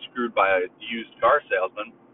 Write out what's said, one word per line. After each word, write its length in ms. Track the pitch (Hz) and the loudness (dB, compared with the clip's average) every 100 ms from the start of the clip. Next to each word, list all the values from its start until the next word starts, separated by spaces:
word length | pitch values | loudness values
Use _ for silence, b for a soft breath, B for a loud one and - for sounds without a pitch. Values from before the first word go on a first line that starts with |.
| - | -12
screwed 240 | 127 117 | -6 -2
by 140 | 107 95 | 2 2
a 100 | 92 92 - | 2 0 -8
used 400 | 113 117 110 - | -10 -10 -10 0
car 200 | 113 147 - | 2 2 0
salesman 440 | 95 92 104 107 - _ | -4 -4 -6 -14 -16 _